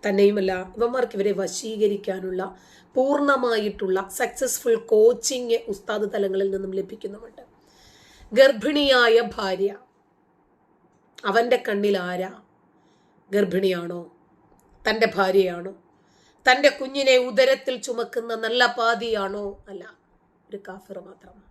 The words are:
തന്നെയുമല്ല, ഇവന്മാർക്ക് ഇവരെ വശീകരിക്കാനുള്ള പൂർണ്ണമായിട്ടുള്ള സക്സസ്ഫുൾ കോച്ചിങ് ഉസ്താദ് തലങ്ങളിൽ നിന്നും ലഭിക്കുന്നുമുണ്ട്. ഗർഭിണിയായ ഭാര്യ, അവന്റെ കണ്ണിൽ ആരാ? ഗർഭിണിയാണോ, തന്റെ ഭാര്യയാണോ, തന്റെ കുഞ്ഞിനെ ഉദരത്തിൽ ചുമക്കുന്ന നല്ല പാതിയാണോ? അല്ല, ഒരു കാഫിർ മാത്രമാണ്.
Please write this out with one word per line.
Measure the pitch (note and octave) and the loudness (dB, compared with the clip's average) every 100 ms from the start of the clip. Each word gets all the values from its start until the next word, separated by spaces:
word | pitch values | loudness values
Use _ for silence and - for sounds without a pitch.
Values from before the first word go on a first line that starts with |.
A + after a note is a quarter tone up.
തന്നെയുമല്ല, | G#3 G3 G3+ G#3 F#3+ F#3 F#3 | 0 4 4 4 -2 -2 -8
ഇവന്മാർക്ക് | G#3+ A#3 B3+ B3 G3+ | -4 -2 0 -4 -2
ഇവരെ | G3+ | -2
വശീകരിക്കാനുള്ള | F#3+ F#3+ F#3 A3+ A3 G#3 G3+ G3 F#3 F#3 F#3 F#3+ - _ - _ - | -2 -4 -6 -10 0 0 0 -6 -8 -6 -6 -8 -10 _ -20 _ -2
പൂർണ്ണമായിട്ടുള്ള | C4 C#4+ C#4+ C4+ B3 A3+ G#3 G3 G3 F#3 G3 | 2 2 2 2 2 0 -2 -4 -2 -2 -4
സക്സസ്ഫുൾ | - A#3+ - B3+ - B3+ A3+ A3+ | -4 -6 -4 -6 -4 0 0 2
കോച്ചിങ് | G#3+ A3 A#3+ - C4 B3 A#3 A3+ | 4 6 4 -4 -4 -2 -2 -2
ഉസ്താദ് | G3 - G#3 G3+ | -12 -6 -6 -4
തലങ്ങളിൽ | G#3 G3 F#3+ G3 | -2 -2 -2 -2
നിന്നും | F#3+ G3 | -4 -6
ലഭിക്കുന്നുമുണ്ട്. | F#3+ F#3+ - F#3+ G#3 A#3 - - _ _ _ _ _ _ _ - | -8 -8 -10 -14 -14 -20 -20 -20 _ _ _ _ _ _ _ -4
ഗർഭിണിയായ | G#3+ C4+ A3 A3+ D4 C#4+ B3+ A#3 A3+ G#3+ | 6 6 6 0 0 4 4 6 4 2
ഭാര്യ, | - G3 F#3 G3 G3+ _ _ _ _ _ _ _ _ _ _ _ _ _ - G#3+ | -4 -4 -2 -2 -4 _ _ _ _ _ _ _ _ _ _ _ _ _ -8 0
അവന്റെ | G3 A#3+ B3 | 2 2 0
കണ്ണിൽ | B3+ G3+ G3+ G3 | 0 -2 0 0
ആരാ? | F3+ F3+ F#3 - _ _ _ _ _ _ _ _ _ | -2 -6 -8 -10 _ _ _ _ _ _ _ _ _
ഗർഭിണിയാണോ, | G3 G3 F3 F#3+ F3 E3+ F3 E3+ _ _ _ _ _ _ _ - | -2 0 0 0 -2 -6 -10 -12 _ _ _ _ _ _ _ -4
തന്റെ | A3 A3 | 0 0
ഭാര്യയാണോ, | - F#3+ F#3+ F#3 F3 F3+ - _ _ _ _ _ _ - | 2 2 2 2 -2 -12 -16 _ _ _ _ _ _ 0
തന്റെ | B3+ C#4+ | 4 4
കുഞ്ഞിനെ | C4+ C4 C4+ C4+ B3+ | 2 -8 -2 4 4
ഉദരത്തിൽ | B3 G#3+ B3 C4+ - B3+ | 2 2 4 4 -2 -8
ചുമക്കുന്ന | - A#3 A3+ A#3+ A#3 A3+ | -6 -6 -6 -6 -6 -6
നല്ല | A3 A#3+ A#3+ A#3+ | -4 2 2 2
പാതിയാണോ? | A#3 A3+ A#3 G#3+ G3 G#3 G3+ G3+ - | 0 0 -2 -4 -4 -6 -10 -12 -18
അല്ല, | F#3+ F3 - _ _ _ _ _ | -18 -18 -20 _ _ _ _ _
ഒരു | G3 | -18
കാഫിർ | - G3 - G3 | -14 -18 -14 -16
മാത്രമാണ്. | F3+ F#3+ - G3+ _ | -16 -20 -20 -20 _